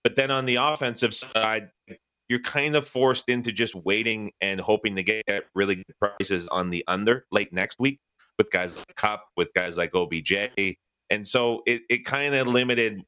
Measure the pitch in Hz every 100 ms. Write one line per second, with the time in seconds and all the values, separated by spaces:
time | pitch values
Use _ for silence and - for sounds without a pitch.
0 | - 135 135 135 127 123 147 151 127 113
1 | 117 - 127 110 110 110 101 _ _ -
2 | _ _ - 123 - 147 151 151 143 127
3 | 131 123 - 123 120 104 113 95 85 104
4 | 113 110 104 - 98 95 98 107 110 95
5 | 92 110 - 101 - 95 101 90 - -
6 | 101 - 98 92 85 90 90 87 80 92
7 | 107 131 - 104 101 87 98 - 135 139
8 | _ _ _ - 104 92 90 85 - -
9 | 107 104 - - 85 90 90 85 85 92
10 | 87 82 78 98 104 104 95 - _ _
11 | - 107 101 127 120 113 120 117 117 123
12 | - 135 143 135 123 123 127 120 113 101